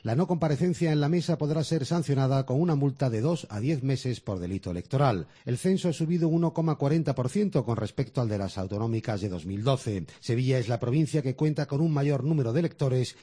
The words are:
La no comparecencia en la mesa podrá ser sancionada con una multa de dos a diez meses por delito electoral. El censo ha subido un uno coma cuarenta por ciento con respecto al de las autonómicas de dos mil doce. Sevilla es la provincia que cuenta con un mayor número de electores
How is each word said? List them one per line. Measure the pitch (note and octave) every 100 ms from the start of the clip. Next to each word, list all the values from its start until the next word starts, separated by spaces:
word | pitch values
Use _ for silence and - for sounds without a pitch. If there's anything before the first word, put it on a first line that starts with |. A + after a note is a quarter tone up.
La | A#2 A#2
no | F3+
comparecencia | F3 E3 C3+ F3+ E3+ E3
en | D3+
la | C#3+
mesa | F3 D#3+ D#3+
podrá | D3 D#3
ser | C#3+ D#3+ C3+
sancionada | E3+ D3 C#3 C3+ C3+
con | C3+ C3
una | F3
multa | D3 C#3 C3 C3+
de | A2
dos | C3 E3+ -
a | G#2
diez | B2 D#3
meses | C3+ C3 B2+ A2
por | - F#2+
delito | F2 F#2+ -
electoral. | F2 - C3+ C#3 G2+ D2+ -
El | - B2
censo | F#3 F#3+ F3+
ha |
subido | D#3 D#3+ F3 E3
un | D#3+
uno | E3+
coma | D#3+ E3
cuarenta | D3+ C#3 E3 D3+
por | C3 B2
ciento | G3+ G#3 D#3
con | A#2 A2
respecto | G#2 - C3+ -
al | A#2
de | G#2
las | G2 -
autonómicas | F#2+ G2+ A#2 A2+ A#2 G#2
de | G2+
dos | F2+ E2
mil | G2
doce. | A#2 C3 - G2+ D#2+ -
Sevilla | - A#2 B2+ C3
es | A2
la | A#2
provincia | A#2 D3 D#3 D#3
que | C3+ B2+
cuenta | D#3 D3+ C#3+
con | C#3
un | E3
mayor | D3 C#3+ C#3+
número | C3 D#3+ A#2
de | B2
electores | E3 - C#3 B2+ B2 -